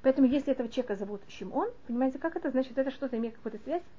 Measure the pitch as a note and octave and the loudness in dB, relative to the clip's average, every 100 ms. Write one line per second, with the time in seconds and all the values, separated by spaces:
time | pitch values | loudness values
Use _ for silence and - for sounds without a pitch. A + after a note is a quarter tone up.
0 | C4 C4 C4 C#4+ C#4 C4 A#3 C4 B3 G3 | 4 8 6 6 2 0 0 -2 -2 -2
1 | G3+ G3+ - - F#3 C#4 G#4+ - - A#3+ | -4 -6 -10 -10 -4 -2 -2 -4 -4 0
2 | C4 C4+ E4 E4+ D#4 B3+ C4 - C4+ C4 | 0 0 -4 -2 0 0 0 0 -2 -2
3 | C4+ A#3 A3+ A3 A3+ G#3+ B3+ E4+ - | -4 -2 -4 -6 -8 -8 -4 -4 -4